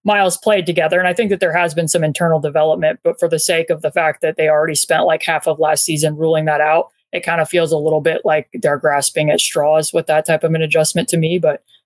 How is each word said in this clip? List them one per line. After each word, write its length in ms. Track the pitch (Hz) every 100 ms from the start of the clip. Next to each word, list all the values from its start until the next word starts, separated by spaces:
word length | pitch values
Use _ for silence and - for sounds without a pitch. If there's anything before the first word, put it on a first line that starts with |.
Miles 340 | 202 208 190 185
played 300 | 226 208 170
together. 320 | 170 156 175
And 80 | 180
I 80 | 175
think 160 | 220
that 80 | 190
there 180 | 180 170
has 160 | 170
been 140 | 156 165
some 160 | 170
internal 360 | 156 143 170 160
development, 600 | 147 156 156 156 156 160
but 160 | 170 -
for 80 | 170
the 120 | 160
sake 320 | - 165 165
of 100 | 160
the 80 | 156
fact 320 | 175 156 151
that 160 | 160 156
they 100 | 156
already 280 | 151 160 147
spent, 320 | - 160 180
like, 160 | 160
half 240 | - 156 -
of 100 | 156
last 260 | 156 151 -
season 300 | 156 156 151
ruling 300 | 160 160 156
that 160 | 151
out, 280 | 151 165 - _ _
it 140 | 175 170
kind 160 | 170
of 80 | 156
feels 220 | 175 160
a 60 | 156
little 220 | 151 156
bit 200 | 151 160 -
like 220 | 156 -
they're 240 | - 151 143
grasping 540 | 156 143 135 - 151
at 80 | 151
straws 520 | - 160 147 156 156
with 140 | 170 156
that 220 | 156 156
type 160 | 156
of 100 | 160
an 80 | 160
adjustment 480 | 156 160 156 - -
to 80 | 170
me, 220 | 160 180
but 240 | 160 147 _ _